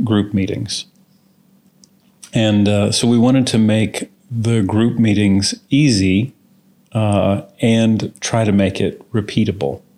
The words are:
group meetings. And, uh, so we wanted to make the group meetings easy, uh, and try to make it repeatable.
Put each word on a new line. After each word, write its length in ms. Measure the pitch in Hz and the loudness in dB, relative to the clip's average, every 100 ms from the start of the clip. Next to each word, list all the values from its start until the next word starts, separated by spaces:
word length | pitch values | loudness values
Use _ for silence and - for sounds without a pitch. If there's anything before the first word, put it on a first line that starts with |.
group 300 | 113 104 101 | -2 0 0
meetings. 540 | 95 95 - 113 - - _ _ _ _ _ _ _ _ _ _ _ _ _ - | -2 -4 -6 -8 -10 -14 _ _ _ _ _ _ _ _ _ _ _ _ _ -6
And, 340 | 120 110 104 101 | -2 2 2 2
uh, 260 | 104 104 | 2 0
so 140 | - 117 | 0 2
we 120 | 120 | 2
wanted 280 | 123 131 120 | 2 2 0
to 100 | 113 | 0
make 520 | 107 110 107 - - _ - | 2 2 -2 -6 -14 _ -10
the 320 | 117 113 113 | -4 0 0
group 360 | 95 107 117 120 | 0 0 0 2
meetings 640 | 110 101 101 98 95 - - | 0 2 2 2 0 -6 -2
easy, 640 | 139 151 104 95 95 135 - _ _ _ _ _ | 2 2 2 2 0 -2 -10 _ _ _ _ _
uh, 500 | 110 107 101 95 98 - - | -2 0 0 0 -2 -6 -4
and 580 | 117 113 113 107 - - | 0 2 2 0 -4 -8
try 240 | - 117 | -4 -2
to 80 | 110 | 0
make 280 | 98 95 - | 2 0 -2
it 320 | 98 - - | -6 -6 -8
repeatable. 720 | 110 101 113 101 92 69 - _ | -6 -4 -2 -2 -2 -6 -8 _